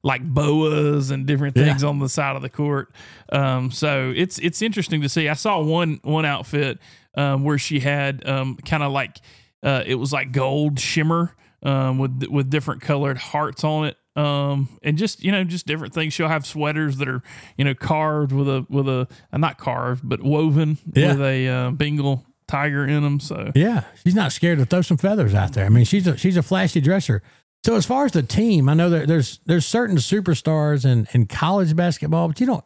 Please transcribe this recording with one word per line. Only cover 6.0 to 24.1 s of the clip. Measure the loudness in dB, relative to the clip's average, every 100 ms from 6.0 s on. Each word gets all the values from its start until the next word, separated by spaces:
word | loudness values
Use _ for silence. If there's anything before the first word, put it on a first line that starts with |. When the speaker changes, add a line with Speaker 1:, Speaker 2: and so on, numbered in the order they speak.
Speaker 1:
one | -2 0
outfit, | 0 -4 -4 -2 -2 -6 -14 -20 _
um, | -4 0 0
where | 0 0
she | 0 -2
had, | 0 -2 -2 -4 -4
um, | -2 -4 -8
kinda | -4 -2 0
like, | -2 -6 -10 -20 -20 _ _
uh, | -2 -2
it | -2
was | -2 -2
like | -4 -2
gold | -2 0 0 0 -2
shimmer, | -2 0 2 2 0 _ _ _
um, | -2 0 0 0
with, | -2 -2 -2
with | -2 0
different | -2 -2 -6
colored | -2 -2 -2 -4
hearts | -6 -4 -4 -4
on | -2 -2 -4
it. | -6 _
Um, | -2 -2 0 0 -2 -4 -4
and | -4 -2
just, | -2 -2
you | -2
know, | 0
just | -2 -4 -4
different | -6 -4
things. | -4 -4
She'll | -2 -2
have | -2
sweaters | -4 -4 -2 0 -2 -2
that | -4
are, | -6 -8 -20 -14
you | -2
know, | -2
carved | -2 -2 0 0 0 0
with | 0 0
a, | -2 -2
with | -2 0
a, | -2 -4 -10 _
uh, | -2
not | -2 -2
carved, | -6 -4 -4 -4 -4
but | -4
woven | 0 2 2 2 2 -2 0
Speaker 2:
Yeah. | 2 2
Speaker 1:
with | 2
a, | 0 0 0
uh, | 0 -2
Bengal | -2 -2 0 0 -2 _ _ -6
tiger | -4 -2 -2
in | 0 0
'em. | 0 -2
So | -4 -8 0
Speaker 2:
Yeah, | 2 4 0 -4 -4
she's | 0